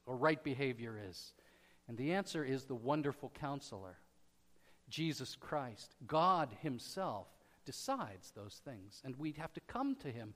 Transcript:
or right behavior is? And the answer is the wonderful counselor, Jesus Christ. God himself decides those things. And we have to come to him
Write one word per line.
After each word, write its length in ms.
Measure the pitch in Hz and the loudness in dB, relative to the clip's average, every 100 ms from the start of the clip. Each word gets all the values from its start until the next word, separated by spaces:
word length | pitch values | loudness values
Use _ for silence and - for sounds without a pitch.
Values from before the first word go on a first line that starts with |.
| - | -6
or 100 | 127 | 4
right 260 | 151 156 | 6 6
behavior 520 | 147 131 139 117 117 107 98 | 2 2 0 0 -4 -6 -8
is? 240 | 87 - - - - - - - | -10 -14 -18 -20 -20 -20 -18 -8
And 120 | 117 | -2
the 140 | 139 | 2
answer 300 | 190 196 165 | 2 0 0
is 220 | 135 135 | 2 0
the 100 | 127 | 0
wonderful 560 | 123 123 151 147 - 127 - | 0 2 4 2 -2 -8 -4
counselor, 600 | 147 139 - 101 95 90 - _ - _ - - - - - | -4 -4 -6 -8 -10 -14 -20 _ -20 _ -20 -20 -20 -20 -6
Jesus 480 | 143 165 135 131 - | 0 0 0 -4 -8
Christ. 560 | - 151 127 107 - - 117 | -2 -2 -2 -6 -14 -14 2
God 420 | 156 180 180 139 101 | 8 8 8 4 0
himself 640 | 156 120 - 190 180 104 90 - - - - | -2 -2 -4 -2 0 -2 -6 -16 -20 -14 -10
decides 640 | - - 262 135 95 - | -4 0 0 -2 -6 -12
those 320 | 107 101 - | -10 -10 -10
things. 380 | - 117 98 - | -12 -12 -12 -10
And 100 | 135 127 | -8 -4
we 160 | 156 | -4
have 200 | 147 160 | -4 -8
to 80 | - | -8
come 340 | - 240 277 269 | -6 0 0 0
to 120 | 147 | -4
him 240 | 117 110 | -4 -8